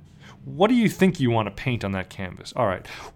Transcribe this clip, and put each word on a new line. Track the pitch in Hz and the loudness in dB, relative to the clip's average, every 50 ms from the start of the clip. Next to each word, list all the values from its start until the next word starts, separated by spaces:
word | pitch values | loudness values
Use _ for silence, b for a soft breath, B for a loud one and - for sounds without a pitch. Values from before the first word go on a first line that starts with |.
| - b b b b b b b b | -20 b b b b b b b b
what | 135 135 143 190 220 | -6 0 2 4 4
do | 254 | 6
you | 240 226 | 4 4
think | 185 - - 185 190 - - | 4 4 4 4 4 4 4
you | 135 120 | 2 2
want | 117 113 107 | 2 2 0
to | 101 - - - | -2 -4 -6 -4
paint | 135 120 110 - | -4 -2 -2 -2
on | 98 | -4
that | 98 95 90 - | -4 -4 -6 -8
canvas? | - - 95 90 - - - - - | -10 -10 -10 -10 -10 -12 -14 -8 -2
All | - 120 | 0 0
right, | 101 92 - - B B B B B B | 0 0 -2 -6 B B B B B B